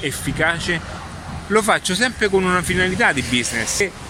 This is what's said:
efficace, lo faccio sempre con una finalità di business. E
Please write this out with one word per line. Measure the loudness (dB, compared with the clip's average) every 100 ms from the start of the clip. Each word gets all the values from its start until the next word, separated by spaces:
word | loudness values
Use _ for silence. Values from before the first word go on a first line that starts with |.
efficace, | -6 -4 -4 0 0 0 -2 -4 -4 -12 -12 -12 -10 -10 2
lo | 2
faccio | 4 2 2 0
sempre | 0 0 2
con | 2
una | 4 2
finalità | 2 0 2 2 2
di | 2
business. | 2 0 0 -2 -2 0
E | -2 -4